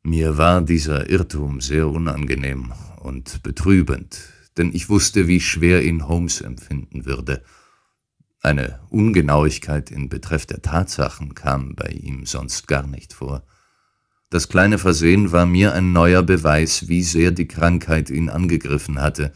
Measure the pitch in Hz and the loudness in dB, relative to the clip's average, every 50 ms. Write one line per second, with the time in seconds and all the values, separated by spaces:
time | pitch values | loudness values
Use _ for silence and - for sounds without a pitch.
0 | _ 80 82 80 80 78 76 76 80 85 87 90 85 76 87 82 73 78 76 71 | _ 0 0 2 2 2 2 4 4 4 4 4 4 2 2 0 0 0 -2 -2
1 | - - 87 92 87 - - 73 73 71 71 65 67 67 71 78 80 76 71 82 | 0 2 2 2 2 0 -4 -6 -4 -4 -6 -6 -6 -2 0 0 0 0 -2 -2
2 | 82 80 71 73 76 65 - 67 69 69 67 65 64 58 60 - - - - - | -4 -4 -4 -4 -4 -4 -4 -4 -4 -6 -6 -6 -8 -10 -12 -14 -16 -18 -20 -14
3 | - 67 67 64 64 - - - - - - - - 92 98 92 80 73 65 62 | -12 -12 -12 -10 -12 -12 -14 -10 -10 -10 -8 -2 4 6 6 6 6 2 -2 -6
4 | 60 - - - - - _ _ _ _ _ 85 85 85 - 87 87 - 104 98 | -8 -16 -18 -20 -20 -20 _ _ _ _ _ -2 -2 0 0 -4 -2 2 2 2
5 | - - - 101 90 82 90 90 82 - - 80 80 87 90 87 - 85 85 80 | 2 2 2 2 2 4 2 2 2 0 -2 2 4 4 4 4 2 0 -2 -2
6 | 73 - 85 87 87 80 - - - - - - - - 76 69 - _ - 65 | -2 -2 -2 -2 0 -2 -4 -6 -8 -12 -14 -14 -10 -8 -8 -8 -8 _ -14 -12
7 | - 65 67 60 62 64 67 62 _ _ _ _ _ _ _ _ _ _ _ _ | -8 -8 -8 -8 -6 -6 -8 -8 _ _ _ _ _ _ _ _ _ _ _ _
8 | _ _ _ _ _ _ _ _ - 73 73 71 64 - - - - - - 107 | _ _ _ _ _ _ _ _ -2 0 0 0 -4 -8 -10 -14 -16 -6 -2 0
9 | 104 113 104 92 76 71 73 73 76 76 - - - - 76 73 - - - 71 | 0 2 2 2 2 4 2 2 2 0 -2 -4 -6 -6 -6 -6 -6 -8 -10 -10
10 | 69 64 - 67 - - 80 76 - - - - - - 78 85 90 - - - | -8 -8 -8 -10 -6 -4 -4 -6 -4 -8 -14 -8 -6 -2 -2 -2 -2 -2 -4 -4
11 | 71 - - - 76 71 - - - - 69 69 65 67 - - - - - - | -4 -4 -4 -10 -12 -12 -12 -8 -6 -4 -4 -4 -6 -8 -10 -10 -10 -10 -10 -10
12 | - - 69 64 64 - - 71 65 62 - - - - 69 69 69 71 69 64 | -10 -10 -10 -10 -10 -10 -8 -8 -8 -8 -10 -12 -4 -4 -4 -4 -4 -8 -12 -12
13 | - - - - 67 67 69 65 _ _ _ _ _ _ _ _ _ _ _ _ | -16 -20 -16 -12 -10 -10 -10 -10 _ _ _ _ _ _ _ _ _ _ _ _
14 | _ _ _ _ _ _ 87 85 - - - 92 92 104 107 90 - 95 82 78 | _ _ _ _ _ _ -14 -14 -14 -2 2 2 4 4 2 2 2 0 2 4
15 | 82 85 90 101 104 87 82 87 87 87 87 92 101 101 67 87 92 90 87 85 | 4 4 6 6 4 4 4 4 4 4 4 4 4 4 2 2 2 4 4 6
16 | 85 87 90 92 90 85 92 85 80 78 76 78 80 80 - - - 80 85 87 | 6 6 6 6 4 4 2 2 4 4 4 4 2 0 -2 -6 -2 -2 -2 0
17 | 87 82 80 82 82 90 87 87 85 - - - 85 85 87 82 - - 80 78 | 0 0 2 2 2 2 2 0 -4 -6 0 2 2 2 2 2 0 0 0 -2
18 | 73 - 67 76 82 71 58 82 92 85 85 73 - - 71 71 - - 73 69 | 0 -2 -2 -2 -2 -2 -2 -2 0 0 0 -2 -2 -2 -4 -4 -4 -4 -4 -2
19 | 71 73 - - 73 73 - | -2 -2 -2 -2 -6 -6 -6